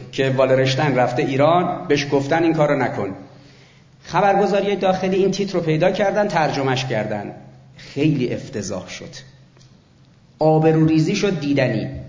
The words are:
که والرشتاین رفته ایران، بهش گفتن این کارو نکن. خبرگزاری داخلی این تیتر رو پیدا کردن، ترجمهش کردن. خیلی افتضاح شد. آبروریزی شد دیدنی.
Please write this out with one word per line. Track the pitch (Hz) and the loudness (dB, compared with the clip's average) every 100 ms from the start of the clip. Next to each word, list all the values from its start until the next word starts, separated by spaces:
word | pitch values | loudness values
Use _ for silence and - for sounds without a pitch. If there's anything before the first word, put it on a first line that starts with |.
| - | -8
که | - 135 | -2 0
والرشتاین | 127 131 131 131 - 156 123 | 2 4 4 2 0 0 2
رفته | 120 - | 0 0
ایران، | 135 135 147 175 180 - - | -2 2 4 4 0 -4 -2
بهش | 143 139 | -2 0
گفتن | 143 139 165 | -2 0 0
این | 165 | 2
کارو | 156 147 139 | 2 2 2
نکن. | 117 - 98 95 - - - - - - _ - | -2 -4 -8 -10 -16 -20 -20 -20 -20 -20 _ -20
خبرگزاری | - 165 202 196 202 196 196 190 | -6 0 2 2 2 0 0 0
داخلی | 190 185 190 190 | 0 0 0 0
این | 190 | 0
تیتر | 196 190 | 0 -2
رو | 180 | -2
پیدا | 160 156 180 | 0 0 0
کردن، | 185 196 202 208 | 2 0 0 0
ترجمهش | 165 147 143 135 127 - | 0 0 0 -2 -2 -2
کردن. | 110 104 104 104 - - - - - | -4 -4 -6 -8 -14 -20 -20 -20 -20
خیلی | - 139 151 131 117 | -12 -2 0 0 -2
افتضاح | 110 - 113 92 92 - | -6 -8 -10 -8 -10 -10
شد. | - - - - - - - - _ _ _ _ _ _ - | -14 -16 -18 -20 -20 -20 -20 -20 _ _ _ _ _ _ 0
آبروریزی | 156 156 160 160 160 160 160 208 | 2 4 4 4 4 4 2 0
شد | 202 156 | 0 -2
دیدنی. | 143 139 127 104 90 - | 0 2 2 0 -4 -8